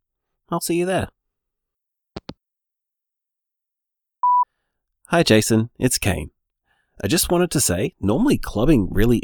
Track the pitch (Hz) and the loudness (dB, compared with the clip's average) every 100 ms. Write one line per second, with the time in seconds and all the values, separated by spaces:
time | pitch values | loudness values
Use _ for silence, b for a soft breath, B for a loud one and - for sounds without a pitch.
0 | _ _ _ _ - 170 - 170 175 - | _ _ _ _ -8 -6 -4 -4 -2 -2
1 | - _ _ _ _ _ _ _ _ _ | -4 _ _ _ _ _ _ _ _ _
2 | _ - - - _ _ _ _ _ _ | _ -20 -18 -20 _ _ _ _ _ _
3 | _ _ _ _ _ _ _ _ _ _ | _ _ _ _ _ _ _ _ _ _
4 | _ _ 988 988 988 _ _ _ _ _ | _ _ 0 0 0 _ _ _ _ _
5 | - 170 165 110 - 110 117 - 120 - | -2 0 4 4 4 0 -2 -2 -4 -2
6 | 110 85 76 _ _ _ _ _ _ - | -4 -6 -8 _ _ _ _ _ _ -10
7 | 101 160 - 175 180 156 - 87 120 - | -4 -2 0 0 0 -2 -2 -2 -4 -4
8 | 95 127 269 - - 101 135 139 90 - | -2 0 2 0 -2 -2 2 2 2 2
9 | 113 117 | 2 2